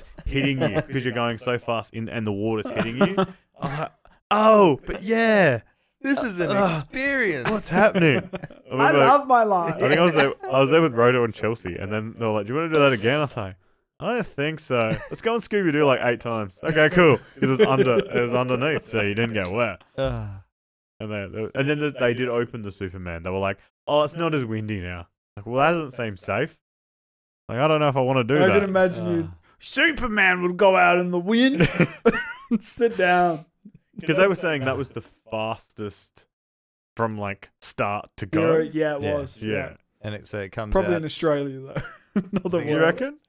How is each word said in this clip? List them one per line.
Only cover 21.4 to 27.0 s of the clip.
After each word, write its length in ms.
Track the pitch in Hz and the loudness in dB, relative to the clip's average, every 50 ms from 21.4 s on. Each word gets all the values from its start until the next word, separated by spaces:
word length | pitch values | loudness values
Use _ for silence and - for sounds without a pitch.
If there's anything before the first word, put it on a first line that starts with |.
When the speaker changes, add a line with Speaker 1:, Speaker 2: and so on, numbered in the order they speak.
| 110 101 - | -8 -6 -4
Speaker 1:
and 140 | 127 139 139 | -4 -2 -2
then 80 | 151 147 | -2 -2
the, 120 | 151 147 139 - | -2 -4 -2 0
they 140 | 127 120 120 | 0 0 0
did 140 | 117 127 123 | 0 -2 -2
open 320 | 117 120 120 117 - 120 107 | -2 -2 -2 -4 -6 -10 -12
the 100 | 101 95 | -12 -10
Superman. 500 | - 98 92 87 95 90 90 85 82 85 | -10 -10 -10 -10 -10 -10 -10 -10 -8 -8
They 80 | 92 | -6
were 80 | 92 95 | -4 -2
like, 200 | 98 98 98 - _ _ _ _ _ | -2 -2 -4 -6 _ _ _ _ _
"Oh, 160 | - 143 147 151 | -2 0 0 0
it's 140 | 147 160 | 0 -2
not 180 | 160 170 165 156 | -4 -4 -2 -2
as 100 | 147 127 | -2 -2
windy 360 | 110 110 110 107 107 107 98 | -4 -6 -6 -6 -6 -6 -6
now." 260 | 90 90 90 87 85 - _ _ _ _ _ | -8 -8 -10 -12 -14 -18 _ _ _ _ _
Like, 100 | 104 98 | -18 -12
well, 100 | 113 120 | -6 -2
that 140 | 131 143 160 175 170 | 0 2 2 2 0
doesn't 140 | 156 135 120 | -4 -6 -8
seem 240 | - 120 110 101 92 | -8 -8 -8 -8 -10
safe. 400 | - - 98 110 147 165 - _ _ _ _ _ _ _ _ _ | -8 -4 -4 -4 -4 -4 -8 _ _ _ _ _ _ _ _ _